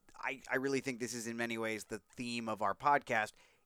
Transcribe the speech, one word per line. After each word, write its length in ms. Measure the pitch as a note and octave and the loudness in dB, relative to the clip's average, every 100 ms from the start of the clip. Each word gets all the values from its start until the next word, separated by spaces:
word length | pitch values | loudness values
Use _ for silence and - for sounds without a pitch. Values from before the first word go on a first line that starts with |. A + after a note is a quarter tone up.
| _ - | _ -8
I, 220 | B2+ C3+ - | -6 -6 -2
I 60 | C3 | 0
really 220 | C3+ C3+ | 2 0
think 220 | C3+ A#2 | 0 -4
this 120 | A#2 | -4
is 140 | A#2+ A2+ | -4 -4
in 80 | A#2 | -2
many 220 | A#2 A2+ | -2 0
ways 260 | A2 A2 - | -2 -2 -4
the 140 | A2 - - | -10 -8 -10
theme 320 | A#2+ A#2+ A2+ | -4 -4 -2
of 140 | G#2 | 0
our 120 | G#2 | 0
podcast. 600 | G2 C#3+ C#3+ - A2+ G#2+ - - _ | 2 4 4 4 2 2 -4 -20 _